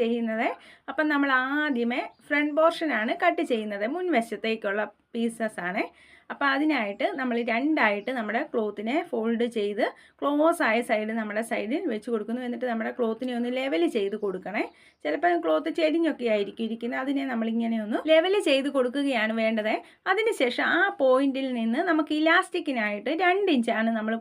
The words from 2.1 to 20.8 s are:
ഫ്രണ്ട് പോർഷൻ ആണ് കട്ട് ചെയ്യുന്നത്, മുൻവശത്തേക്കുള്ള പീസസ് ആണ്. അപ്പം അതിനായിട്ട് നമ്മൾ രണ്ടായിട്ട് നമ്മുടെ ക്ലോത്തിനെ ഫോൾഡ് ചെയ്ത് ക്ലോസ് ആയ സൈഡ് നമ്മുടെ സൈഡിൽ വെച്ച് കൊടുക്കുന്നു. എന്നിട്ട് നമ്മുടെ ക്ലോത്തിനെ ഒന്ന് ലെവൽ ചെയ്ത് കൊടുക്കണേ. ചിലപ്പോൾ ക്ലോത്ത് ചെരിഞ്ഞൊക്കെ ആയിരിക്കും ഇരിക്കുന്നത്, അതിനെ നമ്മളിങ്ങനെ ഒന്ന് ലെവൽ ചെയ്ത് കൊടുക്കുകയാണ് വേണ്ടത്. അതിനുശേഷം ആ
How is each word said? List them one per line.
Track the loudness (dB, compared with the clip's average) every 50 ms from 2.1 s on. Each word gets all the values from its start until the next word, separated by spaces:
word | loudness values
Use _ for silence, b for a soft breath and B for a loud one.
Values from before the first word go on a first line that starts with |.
| -10 _ -8 -2
ഫ്രണ്ട് | 0 0 0 0 2 4
പോർഷൻ | 4 4 4 2 -2 -2 0 0
ആണ് | 0 -2 -2 2 2
കട്ട് | 2 2 2 0 0 0
ചെയ്യുന്നത്, | -2 -2 -4 -4 -4 -4 -2 -2
മുൻവശത്തേക്കുള്ള | -2 -2 0 2 0 0 0 -4 -6 -4 -4 -4 -2 -2 -2 -2 -2 -2 -4 -6 _ _ _ -6
പീസസ് | -2 -2 -2 -2 -2 -6 -6 -6 -6 -6 -4
ആണ്. | -2 -2 -4 -4 b b b b b b b b -6
അപ്പം | -2 -2 0 0
അതിനായിട്ട് | 2 2 2 2 0 0 -2 -4 -2 -2 -2 -2 -2
നമ്മൾ | -2 -2 0 0 0 0
രണ്ടായിട്ട് | 0 0 2 2 2 4 4 4 2 0 -2 -4 -4 -4
നമ്മുടെ | -2 -2 -2 -2 -2 -2 -2
ക്ലോത്തിനെ | -2 -2 -2 -4 -6 -4 -2 -2 -2 -2 -2
ഫോൾഡ് | -4 -2 -2 0 0 0 0 -2 -2
ചെയ്ത് | -2 -2 -2 -2 -2 -2 -2 -4 B B B B B
ക്ലോസ് | -2 0 2 4 4 4 4 2 2 2
ആയ | 2 2 2 0
സൈഡ് | 0 0 0 -2 -4 -4
നമ്മുടെ | -4 -4 -4 -4 -4 -2
സൈഡിൽ | -4 -4 -2 -2 -2 -2 -2 -2 -4
വെച്ച് | -4 -4 -2 -4
കൊടുക്കുന്നു. | -4 -2 -4 -6 -6 -6
എന്നിട്ട് | -6 -6 -4 -4 -4
നമ്മുടെ | -2 -2 -4 -4 -2 -2
ക്ലോത്തിനെ | -2 -2 -2 -2 -4 -4 -2 -2
ഒന്ന് | -2 -2 -2 -2
ലെവൽ | -2 0 0 2 2 2 2
ചെയ്ത് | 0 0 -2 -2 -2 -4
കൊടുക്കണേ. | -4 -4 -4 -6 -4 -4 -4 -4 -4 b b b b b b -4
ചിലപ്പോൾ | -4 -2 0 2 2 2 2 2
ക്ലോത്ത് | 2 2 2 0 -2 -2 0
ചെരിഞ്ഞൊക്കെ | 2 2 2 2 2 2 0 0 0 0 2
ആയിരിക്കും | 0 0 -2 -4 -6 -6 -4
ഇരിക്കുന്നത്, | -4 -4 -6 -4 -4 -4 -2
അതിനെ | -2 -2 -2 -2 -2 -2
നമ്മളിങ്ങനെ | -2 -2 -2 0 0 0 0 -2 -2 -2
ഒന്ന് | -2 -2 -2 2 4 6
ലെവൽ | 6 6 4 2 2 4 4
ചെയ്ത് | 4 4 2 2 0
കൊടുക്കുകയാണ് | 0 0 0 0 -2 0 0 0 0 0 0 0 0 0
വേണ്ടത്. | 0 0 0 0 0 -2 -4 B B B B B 0 0
അതിനുശേഷം | 2 2 0 2 2 0 0 0 0 0 2 2
ആ | 2